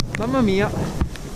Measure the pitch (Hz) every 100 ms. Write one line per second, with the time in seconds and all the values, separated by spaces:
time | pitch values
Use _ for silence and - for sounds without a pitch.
0 | - - 226 262 220 190 208 - - -
1 | - - -